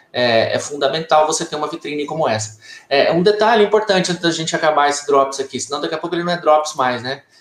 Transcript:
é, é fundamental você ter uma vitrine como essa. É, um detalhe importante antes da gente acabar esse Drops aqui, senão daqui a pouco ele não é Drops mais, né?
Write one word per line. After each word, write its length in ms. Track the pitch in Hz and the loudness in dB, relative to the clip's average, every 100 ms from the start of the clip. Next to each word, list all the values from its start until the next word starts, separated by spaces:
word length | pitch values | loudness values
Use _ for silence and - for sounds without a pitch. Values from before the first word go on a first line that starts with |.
| _ | _
é, 420 | 123 123 113 - 131 | -2 2 2 2 -2
é 40 | |
fundamental 680 | - 143 135 160 160 156 156 | -4 -4 -2 -2 2 2 4
você 160 | 156 | 0
ter 140 | 170 151 | -4 -6
uma 100 | 151 | -6
vitrine 380 | 165 143 147 147 | -8 -8 -6 -6
como 240 | 156 139 | -2 -2
essa. 280 | 110 - - - - _ | -2 -4 -12 -20 -20 _
É, 240 | 139 - | 2 4
um 100 | 165 | 4
detalhe 440 | 190 208 220 233 202 | 2 4 4 4 4
importante 440 | 214 202 185 175 | 2 2 0 0
antes 140 | 170 | -2
da 80 | 170 | -2
gente 240 | 160 160 165 | -2 -4 0
acabar 340 | 156 151 143 | 2 2 2
esse 160 | 143 - | 0 0
Drops 360 | 139 135 - | 2 2 -2
aqui, 180 | 135 127 | -8 -8
senão 220 | - 143 | -8 -6
daqui 140 | 165 156 | -6 -6
a 20 | |
pouco 180 | 170 170 | -4 -4
ele 80 | |
não 80 | 175 | -4
é 60 | 170 | -2
Drops 360 | 156 151 151 - | 2 2 2 -2
mais, 280 | 127 120 | -2 -2
né? 200 | 123 135 _ _ | -6 -10 _ _